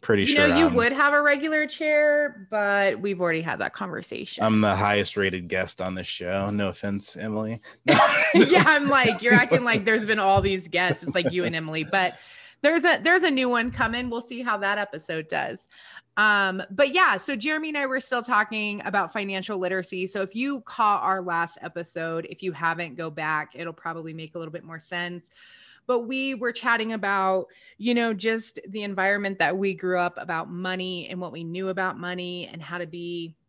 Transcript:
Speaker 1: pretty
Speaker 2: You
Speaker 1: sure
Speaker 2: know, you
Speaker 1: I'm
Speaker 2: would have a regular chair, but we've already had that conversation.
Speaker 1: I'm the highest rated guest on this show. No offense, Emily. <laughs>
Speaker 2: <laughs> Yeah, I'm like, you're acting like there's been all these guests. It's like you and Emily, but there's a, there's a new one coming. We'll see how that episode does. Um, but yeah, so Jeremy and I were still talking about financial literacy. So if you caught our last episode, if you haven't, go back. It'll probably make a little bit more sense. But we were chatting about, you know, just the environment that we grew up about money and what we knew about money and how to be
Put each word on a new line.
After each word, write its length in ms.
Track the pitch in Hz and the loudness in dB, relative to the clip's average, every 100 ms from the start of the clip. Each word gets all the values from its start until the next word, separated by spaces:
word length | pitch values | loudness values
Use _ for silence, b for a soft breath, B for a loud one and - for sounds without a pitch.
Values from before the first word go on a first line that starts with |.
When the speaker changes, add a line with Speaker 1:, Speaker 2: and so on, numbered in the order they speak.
Speaker 1:
pretty 200 | - 104 | 2 2
Speaker 2:
You 100 | 98 285 | 4 4
Speaker 1:
sure 120 | 294 | 4
Speaker 2:
know, 100 | 277 | 6
you 80 | 320 | 4
Speaker 1:
I'm 80 | |
Speaker 2:
would 180 | 240 233 | 4 2
have 220 | 269 294 | 4 4
a 80 | 294 | 4
regular 440 | 294 285 311 311 302 | 4 2 0 0 -2
chair, 800 | - 311 302 302 294 294 - 190 | -2 0 4 4 4 0 -4 -6
but 500 | 214 202 202 196 123 | -2 2 2 2 0
we've 200 | 196 185 | -2 0
already 200 | 175 160 | 0 0
had 200 | 160 120 | -2 -4
that 120 | 98 | -4
conversation. 720 | - 196 143 - 113 - - | -4 -8 -8 -10 -10 -10 -2
Speaker 1:
I'm 160 | 110 110 | 2 4
the 160 | 107 95 | 4 4
highest 400 | 104 104 98 - | 4 2 2 0
rated 320 | 98 90 87 | 0 0 -4
guest 320 | 92 92 - | -4 -4 -4
on 140 | 92 | -6
this 120 | 92 90 | -6 -8
show. 440 | - 87 95 98 | -8 -4 -2 -2
No 180 | 104 98 | -2 -2
offense, 480 | 90 101 101 98 - | -4 -6 -6 -8 -10
Emily. 460 | 110 107 110 117 - | -6 -4 -4 -8 -12
<laughs> 80 | - | -10
Speaker 2:
<laughs> 100 | - | 4
Yeah, 760 | - - - 640 571 302 349 - | 6 6 4 2 6 8 8 6
I'm 220 | 302 285 | 4 4
like, 340 | 277 240 202 | 4 4 2
you're 100 | 233 | 4
acting 300 | 247 247 262 | 6 6 2
like 220 | 240 220 196 | 2 0 2
there's 180 | 220 | 0
been 140 | 208 214 | 2 0
all 240 | 196 196 | 4 4
these 260 | 196 190 170 | 4 -2 -2
guests. 340 | 170 180 - | 0 0 0
It's 120 | - | -2
like 180 | 185 170 | -2 0
you 120 | 175 | 0
and 120 | 175 165 | -2 -2
Emily, 280 | 160 156 156 | -4 -4 0
but 280 | 196 180 - B B B B | 2 0 -2 B B B B
there's 220 | 285 330 | 2 4
a, 160 | 320 - | 4 4
there's 220 | 202 370 | 4 4
a 60 | 339 | 4
new 180 | 269 254 | 2 2
one 240 | 240 240 | 0 0
coming. 360 | - 226 233 247 | -2 -2 -2 -4
We'll 120 | 233 | -6
see 200 | 233 240 | -8 -8
how 160 | 247 208 | -4 -2
that 200 | 196 208 | 0 -2
episode 480 | 202 160 156 160 156 | -4 -8 -8 -8 -4
does. 420 | 160 139 - - B B B _ - | -4 -4 -8 -16 B B B _ 2
Um, 460 | 214 208 196 190 - | 4 4 2 -2 -8
but 240 | 196 285 | 2 2
yeah, 220 | 302 359 196 | 6 4 4
so 180 | - | -2
Jeremy 360 | 269 240 311 311 | -4 -2 -4 -4
and 80 | 294 | -4
I 80 | 277 | -2
were 120 | 262 | -4
still 240 | 254 247 | -2 -4
talking 580 | 240 226 214 220 208 208 | 0 0 0 -2 -4 -4
about 280 | - 202 170 | -2 -2 -2
financial 460 | 226 196 190 185 208 | -4 -4 -6 -6 -4
literacy. 480 | 180 185 180 185 185 | -2 -2 -4 -6 -6
So 160 | 196 | -4
if 140 | 190 220 | -6 -4
you 240 | 269 277 | -4 -6
caught 420 | - - 214 202 | -10 0 2 2
our 180 | - 190 | 0 -2
last 380 | 180 170 170 - | -2 -2 -4 -6
episode, 640 | 170 165 170 - 165 165 165 | -12 -10 -10 -6 -6 -6 -8
if 100 | - | -8
you 120 | 190 | -8
haven't, 420 | 147 165 165 170 | -2 -2 -2 -6
go 160 | 131 165 | -8 -10
back. 400 | 151 156 156 151 - | -6 -2 -2 -4 -10
It'll 160 | 170 | -12
probably 420 | 165 170 165 160 | -10 -10 -10 -10
make 220 | 160 160 175 | -12 -12 -12
a 20 | |
little 140 | 160 | -10
bit 100 | 165 | -12
more 160 | 156 160 | -14 -18
sense. 500 | - 180 175 175 - B B B B B _ | -8 -6 -6 -8 -16 B B B B B _
But 140 | 247 233 | -2 0
we 300 | 262 269 262 | -4 -4 -4
were 160 | 240 | -4
chatting 400 | 226 247 233 220 | -2 0 0 0
about, 540 | 220 196 196 190 190 - b b b | -2 0 0 2 0 -2 b b b
you 160 | 214 | 0
know, 200 | 240 233 | 2 2
just 460 | 208 214 226 220 - - | 0 0 -2 -4 -16 -12
the 160 | 208 | -8
environment 560 | 202 196 190 202 202 190 | -6 0 2 2 -2 0
that 180 | 160 185 | 0 2
we 160 | 196 | -2
grew 240 | 180 180 180 | -2 -2 0
up 160 | 175 175 | 0 -4
about 320 | 175 165 170 | -6 -6 -6
money 600 | 175 185 185 185 180 156 | -8 -6 -6 -6 -8 -8
and 120 | 180 | -10
what 120 | 180 | -10
we 100 | 139 | -10
knew 260 | 165 175 190 | -10 -6 -6
about 300 | 185 185 - | -4 -4 -4
money 480 | 175 180 180 180 170 | -8 -8 -8 -8 -10
and 160 | 165 | -14
how 160 | 151 175 | -12 -10
to 80 | 170 | -10
be 480 | 175 175 175 165 160 | -10 -8 -8 -10 -14